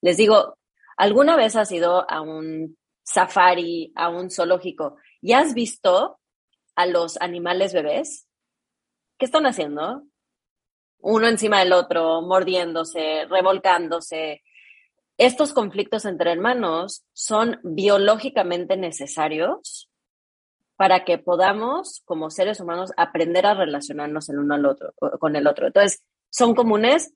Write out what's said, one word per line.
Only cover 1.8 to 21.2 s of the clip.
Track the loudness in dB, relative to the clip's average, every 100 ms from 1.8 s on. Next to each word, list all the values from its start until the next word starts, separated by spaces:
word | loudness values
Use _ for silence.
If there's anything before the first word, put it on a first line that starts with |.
| 0 0 0
a | -6
un | -8 -10 -10 -8 -10 -14 _ _
safari, | -6 -2 0 4 4 4 -2 -6 -8 -6
a | -4
un | -4 -10
zoológico, | -4 -2 -2 -2 -8 -10 -10 _ _
y | 2
has | 2 2
visto | -2 -6 -2 2 2 0 -8 _ _ _ _ _ -4
a | 0
los | 0 -2 -6
animales | -8 -6 -4 -2 0
bebés? | -2 -2 -4 -6 -12 _ _ _ _ _ _ _ _ _ _
¿Qué | 0
están | 2 2
haciendo? | -2 -6 -4 -6 -8 -14 _ _ _ _ _ _ _ _ _
Uno | -2 2 2
encima | 0 2 2
del | 6
otro, | 4 4 0 0 -2
mordiéndose, | 2 2 2 -2 -2 -4 -6 -6 -4 -4 0
revolcándose". | 2 2 2 2 2 0 -6 -6 -8 -8 -10 _ _ _ _ _ _ _ _
Estos | 2 4 0
conflictos | 0 -2 -4 -4 -4 -6
entre | -2 -2
hermanos | 0 0 0 -2 -2 -6 -12 _
son | -12 -2 0 0 -2
biológicamente | -8 -2 2 4 4 2 0 -2 -2 -4 -4 -4
necesarios | -4 -8 -12 -6 -4 -2 -4 -4 -10 -20 -20 _ _ _ _ _ _ _ _ _
para | 4 4
que | 2
podamos, | -4